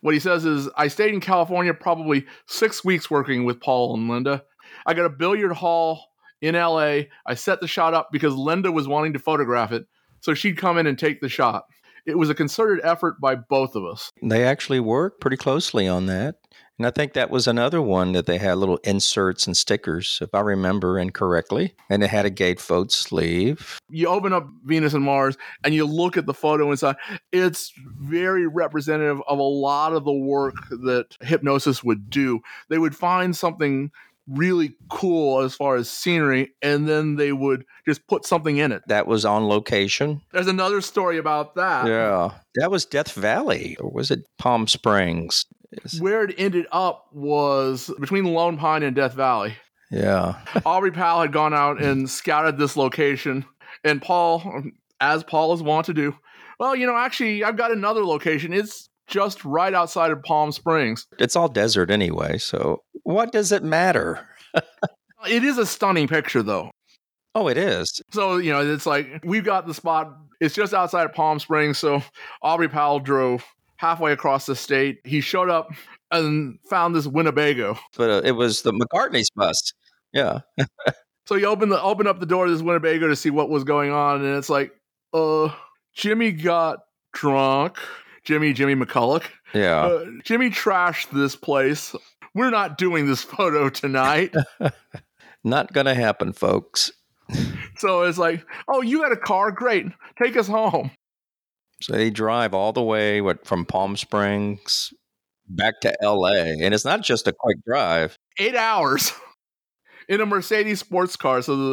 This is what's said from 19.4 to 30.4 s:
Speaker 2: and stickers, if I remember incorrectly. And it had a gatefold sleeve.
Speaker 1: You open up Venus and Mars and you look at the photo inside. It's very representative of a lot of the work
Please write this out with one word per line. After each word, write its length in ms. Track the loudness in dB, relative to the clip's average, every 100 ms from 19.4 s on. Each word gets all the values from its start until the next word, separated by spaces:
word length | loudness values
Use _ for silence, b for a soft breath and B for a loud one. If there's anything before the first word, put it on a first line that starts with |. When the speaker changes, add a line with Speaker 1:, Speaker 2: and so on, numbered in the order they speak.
| -2
Speaker 2:
and 80 |
stickers, 640 | -2 0 -2 -2 -4 -4 -6
if 120 | -4
I 60 | -2
remember 580 | 0 0 0 0 0 0
incorrectly. 760 | -2 -2 0 0 0 -2 -2 -6 -4
And 120 | 0
it 60 | 2
had 160 | 0
a 60 | 0
gatefold 600 | 0 0 0 0 0 0
sleeve. 880 | -2 -2 -2 0 0 0 -2 -8 -18 -12
Speaker 1:
You 180 | -4 0
open 240 | 0 0
up 160 | -2 -4 -10
Venus 300 | -2 2 2
and 100 | 2
Mars 320 | 2 2 2 -2 B B
and 120 | 0
you 100 | 0
look 320 | 0 0 0 0
at 80 |
the 80 | -2
photo 380 | -2 0 2 2
inside. 260 | 0 0 -2 B -14 _
It's 380 | 0 0 0 -10 -16 -18 -14
very 480 | -6 -2 0 0 0
representative 760 | 0 -2 -2 -2 0 0 -2 -2
of 100 | 0
a 40 |
lot 500 | 0 0 0 0 0
of 140 | 0 0
the 60 |
work 400 | -2 0 0